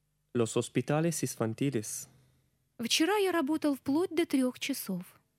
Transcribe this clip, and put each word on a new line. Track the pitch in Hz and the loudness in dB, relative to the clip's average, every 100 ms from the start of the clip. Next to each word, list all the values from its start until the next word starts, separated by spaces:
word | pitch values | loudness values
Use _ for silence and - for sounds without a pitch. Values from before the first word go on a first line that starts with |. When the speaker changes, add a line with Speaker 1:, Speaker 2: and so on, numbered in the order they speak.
| _ _ _ | _ _ _
Speaker 1:
Los | 120 113 123 | -2 0 0
hospitales | - 131 123 147 170 160 | -2 -2 0 2 0 0
infantiles. | 131 - 110 110 139 127 - - - _ _ _ _ _ _ - | -4 -2 -4 0 -2 -2 -4 -10 -14 _ _ _ _ _ _ -10
Speaker 2:
Вчера | 233 - 320 427 | -2 2 4 4
я | 381 | 2
работал | 339 277 311 302 269 | 2 0 2 0 0
вплоть | - 285 381 | 0 2 2
до | 320 339 | 0 2
трех | 269 254 - | 2 2 -2
часов. | - 269 - 180 180 - _ | -6 -4 -4 -6 -8 -18 _